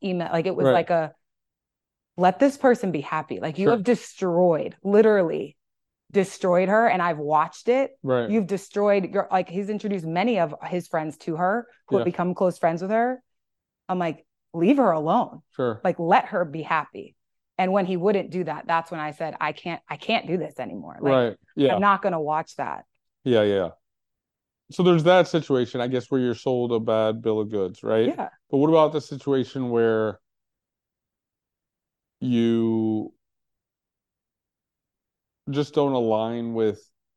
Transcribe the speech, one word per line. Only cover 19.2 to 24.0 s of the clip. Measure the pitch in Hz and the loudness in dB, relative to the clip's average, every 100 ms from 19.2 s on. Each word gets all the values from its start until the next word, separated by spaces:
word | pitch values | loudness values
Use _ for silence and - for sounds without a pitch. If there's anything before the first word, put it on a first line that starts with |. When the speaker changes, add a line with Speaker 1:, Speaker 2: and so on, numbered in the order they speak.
| 160 147 | -8 -6
Speaker 1:
"I | 156 | -6
can't, | 151 175 165 - | -6 -10 -10 -12
I | 156 | -10
can't | - 226 143 | -4 -4 -2
do | 175 | -4
this | 151 - | -6 -10
anymore. | 117 104 82 - | -12 -12 -14 -4
Like, | 143 | 2
Speaker 2:
Right. | 131 120 101 _ - | 2 2 -2 _ 0
Yeah. | 139 107 | 2 4
Speaker 1:
I'm | |
not | 202 196 | 2 2
gonna | 202 170 | 0 -2
watch | 151 156 165 - | -2 -4 -6 -10
that." | 120 62 - _ _ _ | -10 -10 -14 _ _ _
Speaker 2:
Yeah, | 135 117 | 0 2
yeah. | 104 101 85 - _ _ | 2 0 -2 -8 _ _